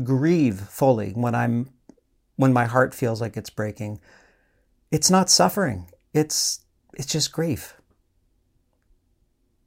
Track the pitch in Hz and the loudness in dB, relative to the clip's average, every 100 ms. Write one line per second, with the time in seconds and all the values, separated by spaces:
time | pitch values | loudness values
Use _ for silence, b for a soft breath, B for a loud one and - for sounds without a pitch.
0 | 123 131 156 175 127 95 98 - 135 113 | -2 0 2 4 2 0 -8 0 2 2
1 | 101 110 120 117 120 117 127 _ _ _ | -2 -4 -2 0 0 -2 -4 _ _ _
2 | _ _ _ - 135 123 117 127 127 - | _ _ _ 0 2 4 2 2 0 0
3 | 117 113 113 110 - - 107 - 107 104 | -4 -2 -6 -8 -10 -8 -8 -8 -10 -12
4 | b b b b b b b _ - 156 | b b b b b b b _ -6 0
5 | 165 190 180 - 180 208 160 95 87 _ | 4 4 4 4 4 2 -2 -4 -12 _
6 | _ 151 156 - - - _ _ _ - | _ -2 0 -2 -4 -6 _ _ _ -12
7 | 131 156 - - 165 117 - - _ _ | -6 -4 -4 -4 -4 -6 -10 -20 _ _
8 | _ _ _ _ _ _ _ _ _ _ | _ _ _ _ _ _ _ _ _ _
9 | _ _ _ _ _ _ | _ _ _ _ _ _